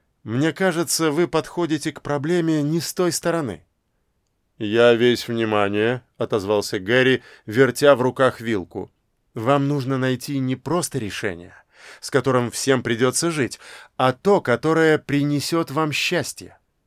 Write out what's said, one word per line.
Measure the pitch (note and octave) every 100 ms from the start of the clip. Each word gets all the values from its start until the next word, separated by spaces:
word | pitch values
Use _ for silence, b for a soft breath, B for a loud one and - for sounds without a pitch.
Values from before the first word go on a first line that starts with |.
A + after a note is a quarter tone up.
| _ _
Мне | - A#2 D#3
кажется, | - F#3+ E3 D#3 - D#3+
вы | D3 F3
подходите | D#3+ D3+ - E3+ D3+ D#3
к | D3
проблеме | - C#3+ C#3+ F3+ D#3+ D#3
не | D3 E3
с | -
той | - F3+
стороны». | - F3 E3+ C3+ E2 _ _ _ _ _ _ _ _ _ -
«Я | G#2+ A2+ A#2+ A#2
весь | A#2+ A#2 -
внимание», | A#2 A2+ G#2 G2+ G#2 A2 B2+ - -
отозвался | A#2 A#2 F#2+ G#2 G2 A2
Гэри, | F#2 B2+ B2+ B2 B B -
вертя | G#2+ C3+ A#2 C#3+ C3
в |
руках | B2+ B2 C3 -
вилку. | A#2 G#2+ E2+ G2+ G2 _ _ _ _ -
«Вам | A2+ C#3+ C#3
нужно | D3 B2+ C3+
найти | C3 B2+ - C#3
не | C3 B2+
просто | - E3+ D#3 C#3
решение, | G#2+ - G#2+ E2+ F2 - _ B B B
с | -
которым | C#3 C3+ B2+ A#2+
всем | - - C3
придётся | G#2+ A2+ B2+ B2+ E3+
жить, | D#3 A#2 - B B B -
а | B2+
то, | B2+ G3 G3+
которое | G3+ A#2+ D#3 D#3+ D#3+ D3+
принесёт | - C#3+ D3 D3 - E3 E3
вам | C#3 D#3
счастье». | C#3+ - F3 B2+ - F2+ - _ _